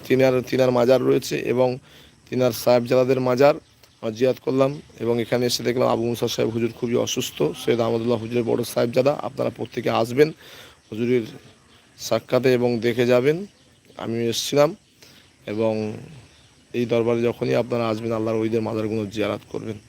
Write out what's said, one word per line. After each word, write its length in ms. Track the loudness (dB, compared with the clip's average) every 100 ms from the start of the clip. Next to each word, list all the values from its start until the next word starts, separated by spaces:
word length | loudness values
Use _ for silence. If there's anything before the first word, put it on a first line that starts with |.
| 0
তিনার, 340 | 4 4 4
তিনার 300 | 0 2 2
মাজার 300 | 4 6 4
রয়েছে 360 | 4 2 0 -6
এবং 400 | -2 0 0 -2 -12 -20 -20 _ -6
তিনার 220 | 0 0
সাহেবজাদাদের 680 | 2 2 2 4 2 4 2
মাজার 360 | 2 4 4 4 -6 _ -20 _
আমরা 100 | -8
জিয়ারত 280 | 0 0 0
করলাম। 420 | -2 0 0 0 -14 -8
এবং 220 | -2 -2
এখানে 240 | 0 0 0
এসে 180 | -2
দেখলাম 240 | -2 0 0
আবু 180 | 0 -2
মুসা 220 | -2 -4
সাহেব 240 | -2 -2
হুজুর 200 | 0 -4
খুবই 240 | -4 -2 -2
অসুস্থ, 480 | -2 -4 -6 -4
সৈয়দ 360 | -4 -2 -2 0
আহমদুল্লাহ 380 | 0 0 0 -2
হুজুরের 260 | -2 -2
বড় 200 | 0 -2
সাহেবজাদা। 480 | -2 -2 0 2 0
আপনারা 380 | 0 -6 -4 -6
প্রত্যেকে 400 | -4 -10 -6 -2
আসবেন 420 | 0 0 4 4 2 -20 -20 -20 -20 _
হুজুরের 300 | -4 0 0 -2 -12 -20 -20 _ -20 _ -14
সাক্ষাতে 560 | -4 -4 0 2 4
এবং 260 | 2 2 0
দেখে 260 | -2 0 2
যাবেন। 380 | 4 2 -2 -6 _ _ _ _ -12
আমিও 240 | -6 -2
এসেছিলাম। 540 | -2 -2 -2 2 2 0 _ _ -20 -20 _ _ -10
এবং 480 | -2 -2 -2 -6 -8 -14 -20 -20 _ _ _ _
এই 120 | -4 0
দরবারে 360 | 0 2 0
যখনই 340 | 0 -2 -2 -2
আপনারা 340 | -2 -2 -2
আসবেন, 220 | -4 -4
আল্লাহর 260 | -4 -2 -2
ওলিদের 240 | 0 -2
মাজারগুলো 440 | -2 -4 -4 -4 -6
জিয়ারত 360 | -4 -4 -4 -8
করবেন। 280 | -12 -10 -12